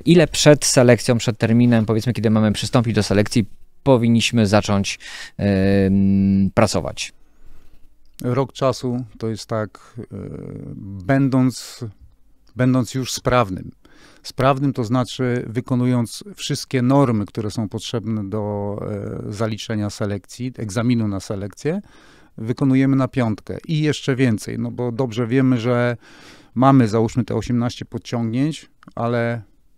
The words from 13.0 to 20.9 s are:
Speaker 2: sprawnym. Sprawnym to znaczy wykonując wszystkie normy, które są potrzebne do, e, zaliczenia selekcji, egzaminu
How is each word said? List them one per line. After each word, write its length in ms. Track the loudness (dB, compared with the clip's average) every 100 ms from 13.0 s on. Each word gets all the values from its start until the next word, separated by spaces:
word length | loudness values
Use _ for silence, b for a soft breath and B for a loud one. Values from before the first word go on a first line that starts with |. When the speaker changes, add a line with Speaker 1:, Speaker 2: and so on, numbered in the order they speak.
| -6
Speaker 2:
sprawnym. 580 | -4 0 2 0 -4 -10 -18 b b b b
Sprawnym 500 | -14 0 0 2 0
to 100 | -2
znaczy 600 | -2 -2 -2 -4 -2 -2 -4
wykonując 760 | -8 -4 -2 0 0 -2 -8 -16 -12
wszystkie 460 | -8 -8 -4 -2
normy, 440 | 2 4 4 2 -2
które 260 | -6 -6
są 180 | -4 -6
potrzebne 600 | -6 -6 -6 -4 -6 -4
do, 460 | -4 -4 -4 -4 -6 -6 -6 -8 -8 -10
e, 60 |
zaliczenia 560 | -4 -4 -4 -6 -4 -4
selekcji, 640 | -4 -6 -6 -10 -10 -10 -8
egzaminu 500 | -6 -2 0